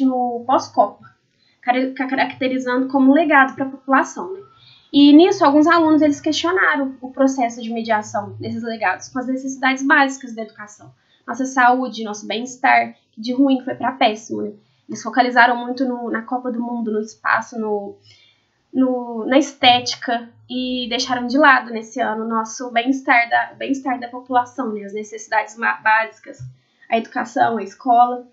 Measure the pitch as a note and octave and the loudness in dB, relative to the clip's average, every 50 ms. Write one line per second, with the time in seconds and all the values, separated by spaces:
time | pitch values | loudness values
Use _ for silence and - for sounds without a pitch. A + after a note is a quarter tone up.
0 | C4+ C4 B3+ B3+ B3 B3 A#3+ A#3 A#3 - C#4 E4+ - - - C4+ - - - - | 0 0 0 0 -2 -2 -4 -6 -2 0 0 0 0 0 0 0 0 0 -2 -10
1 | - - _ _ _ _ _ _ _ _ _ _ - B3+ B3 C4 C4 C4 - - | -20 -20 _ _ _ _ _ _ _ _ _ _ -4 -2 0 0 -2 -2 -4 -6
2 | C4 - C4 - - - - - C4+ B3+ C4 C4 B3 B3 B3 C4 C4 - C#4+ C4+ | -4 -4 -2 -2 -2 -4 -4 -4 -4 -2 -2 -2 -2 -2 -2 -2 -2 0 2 4
3 | C4 C4 C#4 D#4+ E4+ D4 D4+ C4+ C4 C4+ - - C4+ C4+ - - _ C4+ C4 D4+ | 6 6 6 6 4 4 6 6 4 4 0 -4 -8 -8 -8 -10 _ 0 2 2
4 | E4+ - - A3+ F3+ - F#3+ - G3+ - _ _ _ - - _ _ _ - C#4 | 2 0 -6 -10 -10 -10 -12 -14 -16 -20 _ _ _ -20 -20 _ _ _ 4 6
5 | C#4+ D4 D4 D4+ F4 G4+ G4 - E4 C#4 C#4 D4+ D4+ E4+ E4+ E4+ D#4+ D#4 D#4 D4 | 8 10 10 10 8 8 4 4 4 4 6 6 6 6 4 4 4 4 4 4
6 | D4+ D4 C#4+ - - D#4+ D4 - - E4 F#4 G4 F#4+ D#4+ D4+ C#4+ C#4 C4+ - - | 4 2 2 0 -2 -4 -2 -2 -2 0 0 2 2 2 2 0 -2 -4 -6 -10
7 | B3+ B3+ - C4+ C4+ C4+ - C4+ A#3+ A#3 A#3 B3 A3+ A3+ A#3 A3+ A3 A3+ G#3+ G#3+ | -14 -12 -2 0 2 2 2 0 -2 -4 -4 -8 -8 -6 -6 -6 -2 0 -2 -2
8 | G#3+ - - G#3 G#3 G3+ - - - A3+ A3+ A3+ A#3 A3+ A3+ A3 - - - - | -2 -4 -6 -8 -8 -8 -12 -12 -10 -8 -8 -8 -6 -8 -6 -4 -2 -4 -4 -4
9 | - - - C4 A#3+ C4 C4 C4 C4+ C4+ C4+ - C#4 C4 C4 C4 C4+ C#4 D#4 D4 | -8 -10 -10 -8 -6 -4 -6 -6 -6 -8 -8 -2 -2 -2 -2 0 0 2 4 4
10 | C4+ C4+ C4+ - - A#3 A3 A3 A3 G#3 - - G#3 - - _ G3+ - _ _ | 4 2 -2 -8 -12 -14 -12 -12 -12 -12 -14 -18 -20 -20 -20 _ -20 -20 _ _
11 | _ _ _ _ _ B3+ A#3 - B3+ - - B3+ B3 B3 B3+ C4 B3+ A3 G#3 A3 | _ _ _ _ _ -12 -6 -6 -6 -2 2 4 6 6 4 4 0 -4 -6 -8
12 | A3+ G#3 G#3 G#3 G#3+ G#3 G3 A3+ B3 C4 - - - B3 A#3+ A#3 A#3 A#3 - _ | -8 -8 -10 -10 -8 -8 -8 -6 -8 -10 -8 -2 0 2 4 2 2 0 -8 _
13 | _ _ _ A3+ G#3+ B3 B3 B3+ C#4+ C4+ C4+ B3 - C4 A#3 - A#3+ B3 C4 - | _ _ _ -12 -8 -4 0 2 2 2 2 0 -2 -6 -8 -4 -4 -6 -2 0
14 | C4+ A3 G#3+ - - - - G#2 G#2+ - - - _ _ _ _ _ - A3 - | 0 0 0 -2 -8 -8 -8 -6 -6 -8 -10 -14 _ _ _ _ _ -14 -14 -10
15 | - A3 - C4 C4 B3+ A#3 A#3+ A#3 B3 A#3+ A#3+ B3 B3 B3+ C4 C4+ B3 A#3+ A#3+ | -10 -2 0 0 0 2 4 4 4 4 2 0 -4 -6 -4 -4 -4 -4 -4 -6
16 | A#3+ A3 A3 A3+ A3+ - C4 B3+ B3+ B3 A3 A#3 A#3+ A#3+ A#3+ A#3 A3 G#3 G#3+ G#3+ | -6 -6 -6 -8 -6 -6 -8 -6 -6 -6 -6 -6 -6 -6 -6 -6 -4 -4 -4 -4
17 | A3 - - _ - - A3 A3+ A3 - B3 A3+ G#3+ G#3+ G#3 G3+ G3+ G3+ - - | -6 -6 -12 _ -4 -2 -2 -2 -4 -6 -10 -8 -6 -4 -6 -6 -6 -10 -14 -18
18 | _ _ - _ _ _ _ _ _ _ _ _ _ _ - C4 C4 B3+ B3+ B3 | _ _ -20 _ _ _ _ _ _ _ _ _ _ _ -2 0 0 0 0 -4
19 | A#3+ A#3+ A#3 A3+ G#3+ A3+ C4+ D4 C#4 - - _ - B3 A#3+ B3 B3 - - - | -6 -8 -10 -8 -4 0 0 0 0 0 -4 _ 4 4 4 4 0 -4 -8 -8
20 | - - A#3 A#3 A#3 - _ _ _ _ B3 B3+ B3+ B3+ B3+ B3+ B3 A3 A#3 B3 | -6 -6 -6 -6 -6 -10 _ _ _ _ -8 -6 -6 -4 -6 -6 -6 -6 -4 -6
21 | - - B3+ B3 A#3+ A#3+ B3 D4 D4+ C#4 C4 B3+ A3+ A#3 A#3 A3 A3+ - - B3+ | -4 -4 -4 -4 -4 -2 2 4 4 4 4 4 0 -4 -8 -10 -10 -10 -6 -6
22 | A3+ G#3+ G#3+ A3 A3 A3+ A3+ A3+ A3+ - - - B3+ B3 A#3 A#3 A#3 C4 C4+ C4+ | -4 -4 -4 -6 -6 -4 -4 -4 -4 -6 -10 -12 -12 -6 -4 -2 -2 0 -2 -2
23 | - D4 C4 A#3+ A#3 A3+ A#3+ A#3+ A#3 - - - A#3 A#3+ C4+ C4+ - C#4 B3 - | 0 2 2 2 2 2 0 -2 -2 -4 -8 -10 -6 -6 -6 -4 -4 -6 -6 -6
24 | A#3+ A#3+ B3+ C4 - - B3+ A#3+ B3 - - - A3+ A3 G#3+ G#3 G3+ G3 G3 G#3+ | -8 -12 -14 -16 -10 -2 -2 -2 -2 -2 -6 -8 -8 -6 -8 -8 -10 -10 -10 -12
25 | G#3+ G#3 A3 A3 - - A3 G#3+ A3 - A3+ A3+ A3+ G#3+ G#3+ - - A3 A3 A3 | -12 -12 -14 -18 -10 -4 -4 -4 -4 -4 -8 -6 -4 -4 -4 -2 0 0 2 2
26 | A3 - - _ - - - - - - - _ _ _ _ _ _ - A3+ A3+ | 0 -4 -8 _ -20 -20 -20 -18 -20 -20 -20 _ _ _ _ _ _ -4 -2 -2
27 | A3+ - - A#3+ A3 - - C4+ A#3+ A#3 A#3 G#3+ F#3+ - - _ - B3+ A#3 A#3+ | -2 -4 -8 -8 -8 -6 0 0 0 0 0 -2 -6 -8 -12 _ -2 2 4 4
28 | B3 B3 B3 B3 - - | 4 4 2 -4 -10 -16